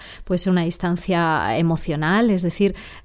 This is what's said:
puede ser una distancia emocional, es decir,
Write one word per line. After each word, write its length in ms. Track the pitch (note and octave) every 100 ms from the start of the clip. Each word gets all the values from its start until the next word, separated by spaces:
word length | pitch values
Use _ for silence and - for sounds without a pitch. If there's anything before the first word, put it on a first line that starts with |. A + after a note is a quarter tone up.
| - -
puede 160 | - F3+
ser 140 | F#3+
una 100 | F3+
distancia 960 | E3 - F3+ F3 - E3+ E3 D#3 F#2 A#2
emocional, 720 | E3 D#3+ - D3+ D#3 G3+ A#3
es 120 | F#3
decir, 340 | E3+ - G3+ - - -